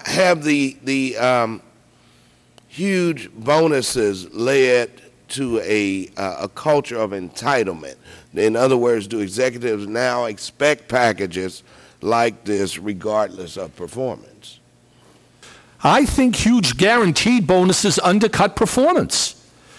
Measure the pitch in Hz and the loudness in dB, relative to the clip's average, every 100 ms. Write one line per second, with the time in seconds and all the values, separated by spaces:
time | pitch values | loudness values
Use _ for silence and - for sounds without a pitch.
0 | - - 185 175 151 147 135 131 123 135 | -4 0 2 2 2 0 0 -4 -4 -2
1 | 131 110 123 127 113 110 - _ _ _ | -2 0 0 2 0 -4 -14 _ _ _
2 | _ _ _ _ _ _ _ - 196 185 | _ _ _ _ _ _ _ -6 -2 0
3 | 175 147 - - 113 151 160 143 117 127 | 0 -4 -10 -10 0 2 4 2 0 0
4 | 107 95 85 87 120 139 131 123 117 - | 0 -2 -8 -4 0 4 4 4 0 -8
5 | - _ _ 135 135 113 90 107 101 95 | -20 _ _ -8 -4 -2 0 0 0 -2
6 | 92 - 95 71 98 - 156 147 - 120 | -6 -8 -8 -6 -10 -6 0 0 0 -4
7 | 107 98 90 - 131 135 98 85 69 - | -4 -6 -10 -6 -2 0 0 -4 -12 -18
8 | - - - 85 110 113 131 131 120 117 | -20 -20 -12 0 0 2 2 4 2 0
9 | 98 110 101 98 127 120 120 107 101 113 | -2 -6 -6 -2 -4 -2 -4 -4 -4 -4
10 | 127 123 117 104 - - 143 151 - 127 | -2 -2 -4 -8 -14 -2 0 0 -2 0
11 | 120 95 98 85 92 - - - - _ | 2 0 -4 -4 -6 -10 -20 -20 -20 _
12 | 92 117 120 98 - 101 98 - 101 98 | -2 0 0 -2 -4 -2 -2 -4 -8 -8
13 | 104 107 101 90 87 98 87 - 87 117 | -2 -2 -2 -6 -14 -12 -14 -12 -14 -8
14 | 131 71 52 - - - _ _ _ _ | -8 -8 -14 -20 -20 -20 _ _ _ _
15 | _ _ _ _ - - - _ - 214 | _ _ _ _ -20 -20 -20 _ 2 4
16 | 285 - 254 - 220 240 160 120 190 240 | 4 2 2 2 2 2 2 2 2 4
17 | 202 147 214 247 165 185 185 175 208 175 | 2 2 2 2 4 4 4 2 0 2
18 | 180 202 214 - 202 - 220 - 285 349 | 2 2 2 2 0 2 0 2 2 2
19 | - - - - - _ - | 0 -2 -4 -8 -20 _ -20